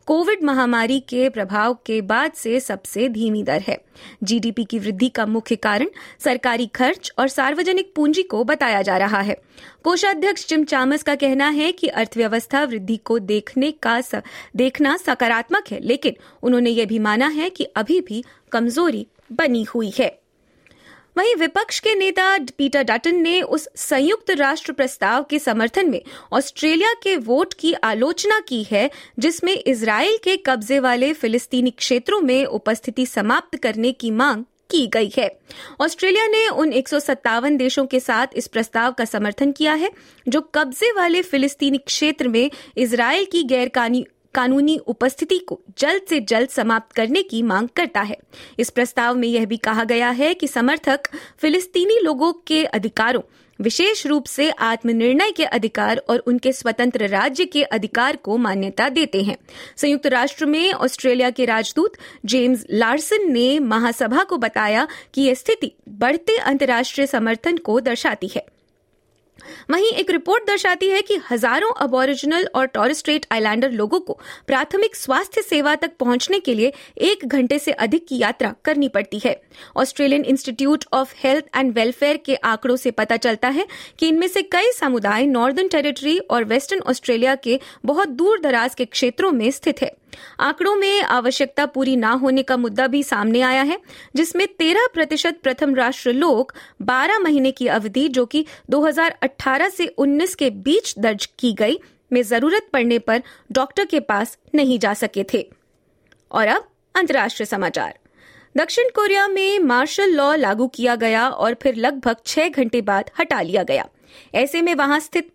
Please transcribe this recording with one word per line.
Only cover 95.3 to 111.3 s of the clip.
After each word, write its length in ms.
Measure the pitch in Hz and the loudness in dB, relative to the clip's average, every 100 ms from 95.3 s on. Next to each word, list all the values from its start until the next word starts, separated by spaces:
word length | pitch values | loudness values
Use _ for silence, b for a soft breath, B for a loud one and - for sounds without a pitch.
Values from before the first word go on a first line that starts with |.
| 339 | -2
प्रथम 320 | 269 254 285 | -2 0 0
राष्ट्र 380 | 262 262 262 247 | 2 0 0 -2
लोग 420 | 247 339 226 262 B B - | 2 2 2 0 B B -6
बारह 360 | 202 254 311 427 | -2 0 2 2
महीने 320 | 349 285 262 | 2 2 2
की 160 | 262 240 | 0 0
अवधि, 420 | 220 214 220 294 | -2 -2 -2 0
जो 180 | 254 240 | 0 0
कि 200 | 302 311 B - | -2 -4 B -2
दो 100 | 285 | 2
हज़ार 380 | 311 294 330 - | 2 2 0 -2
अठारह 460 | 269 - - 269 370 | -6 -4 -2 0 0
से 180 | 381 349 | -2 -4
उन्नीस 480 | - 285 285 370 | 0 0 2 0
के 160 | - 269 | 0 -2
बीच 440 | 202 226 381 - - | -2 0 0 0 -2
दर्ज 300 | 226 208 - - | -2 -2 -6 -4
की 140 | 247 | -2
गई, 260 | 202 214 320 b b - | 0 0 0 b b -2
में 100 | 247 | -2
जरूरत 440 | 214 233 285 403 - | 0 0 2 0 0
पड़ने 260 | 269 240 233 | 0 2 0
पर 240 | 220 233 B B - | 0 -2 B B -4
डॉक्टर 320 | 247 277 - | -2 0 -2
के 160 | 392 311 | 0 0
पास 380 | - 202 226 - _ | 0 -2 -4 -10 _
नहीं 240 | 302 269 247 | 2 2 2
जा 160 | 202 | 0
सके 300 | 208 220 196 196 | -2 -4 -4 -2
थे। 160 | 220 - _ _ _ _ _ _ _ - | -4 -4 _ _ _ _ _ _ _ -6
और 140 | - 214 | 0 0
अब 220 | 330 - _ _ | 0 -4 _ _
अंतर्राष्ट्रीय 520 | 370 349 269 214 - 214 | -2 2 2 0 -4 -6
समाचार। 520 | 208 180 156 87 - b b b b b 277 | -4 -2 -4 -6 -10 b b b b b -2
दक्षिण 280 | 330 - | 0 0
कोरिया 440 | 494 427 415 392 403 | 0 2 2 2 2
में 300 | 392 381 403 | 0 0 2
मार्शल 520 | 302 247 269 - 392 | 2 2 0 0 2
लॉ 240 | 302 277 | 4 2
लागू 320 | 311 220 214 247 | 2 0 0 -2
किया 300 | - 240 240 | -2 -2 0
गया 320 | 226 220 | 0 2
और 280 | 247 | 0